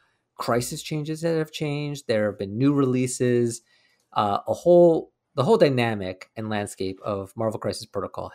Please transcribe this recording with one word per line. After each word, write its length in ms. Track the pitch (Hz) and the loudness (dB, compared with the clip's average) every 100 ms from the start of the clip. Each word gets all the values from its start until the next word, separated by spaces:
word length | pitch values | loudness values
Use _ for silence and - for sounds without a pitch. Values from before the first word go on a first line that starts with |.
| _ _ _ _ | _ _ _ _
Crisis 440 | - 120 123 156 | 0 0 0 -8
changes 380 | - 156 147 156 | -8 -8 -6 -4
that 140 | 165 160 | -2 -2
have 140 | 156 | -4
changed. 560 | - 151 143 147 143 - | -6 -4 -4 -6 -10 -2
There 200 | 110 107 | 0 0
have 120 | 101 | -2
been 180 | 98 107 | -6 0
new 160 | 139 | 2
releases. 920 | 139 131 127 127 - 123 120 120 113 _ _ _ _ _ | 4 2 2 -2 0 2 2 2 -2 _ _ _ _ _
Uh, 260 | - 107 202 - | -2 0 0 -2
a 80 | |
whole, 560 | - 175 175 175 160 - _ _ | -2 6 8 8 6 -2 _ _
the 80 | - | -4
whole 140 | 143 226 | 2 4
dynamic 760 | 156 127 117 107 92 - - - | 4 4 0 -2 -6 -10 -14 -10
and 120 | 110 | -6
landscape 520 | 107 101 - 95 95 | -4 -6 -6 -8 -6
of 280 | - 101 98 - | -6 -6 -8 -6
Marvel 220 | 110 - | -4 -4
Crisis 280 | 107 - - | -6 -8 -8
Protocol 440 | 101 92 - 90 | -10 -8 -10 -12